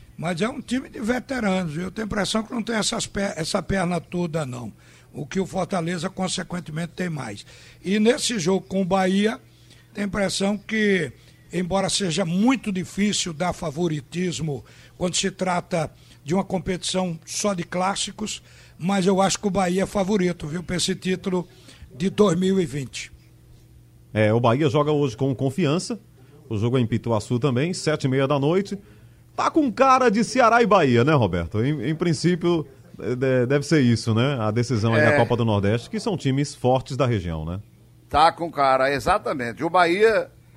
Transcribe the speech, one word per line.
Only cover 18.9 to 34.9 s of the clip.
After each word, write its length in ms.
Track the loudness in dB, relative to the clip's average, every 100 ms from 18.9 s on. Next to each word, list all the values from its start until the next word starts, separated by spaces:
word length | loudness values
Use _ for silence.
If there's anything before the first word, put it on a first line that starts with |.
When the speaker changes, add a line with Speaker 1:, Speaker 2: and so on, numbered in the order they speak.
| 2 2
Speaker 1:
eu 160 | 4
acho 160 | 2 0
que 80 | -2
o 40 |
Bahia 340 | 0 0 0
é 20 | -2
favorito, 600 | -2 0 2 0 -2 -8
viu, 120 | -8
pra 140 | -6
esse 220 | -4 -2 -2
título 500 | -2 -4 -2 -4 -4 -12 -20 -20 -18
de 160 | -6 -2
dois 260 | 4 4 4
mil 240 | 2 2
e 60 | 0
vinte. 460 | -4 -8 -10 -14 -18 -20 -20 -20 -20 -20 -20 -20 -20 -6
Speaker 2:
É, 200 | 0 2
o 60 | 4
Bahia 300 | 4 4 2
joga 240 | 2 2
hoje 240 | 2 0 0
com 180 | -2
Confiança. 640 | 0 -2 0 0 0 -2 -8 -12 -20 -20 -20 -8
O 80 | -2
jogo 220 | 0 2
é 20 |
em 60 | 2
Pituaçu 540 | 0 0 -2 0 -2
também, 340 | 0 0 -2
sete 300 | -2 -2 0
e 40 | 0
meia 200 | 0 2
da 100 | 2
noite. 400 | 2 0 -2 -6 -14 -20 -20 -20 -12
Tá 160 | -4 0
com 220 | 2 2
cara 360 | 4 6 6 4
de 140 | 2
Ceará 400 | 2 4 6 6
e 40 | 6
Bahia, 360 | 6 6 6
né, 100 | 6
Roberto? 520 | 4 4 0 -2 -2
Em, 260 | -2 -2 -2
em 40 | -2
princípio, 680 | 0 0 0 0 0 0 -2 -12 -20 -10
é, 160 | -6 -2
de-, 300 | 2 2 2
deve 200 | 0 2
ser 140 | 4
isso, 340 | 4 2 2
né? 220 | 2 2 0
A 120 | 0
decisão 420 | 0 0 0 2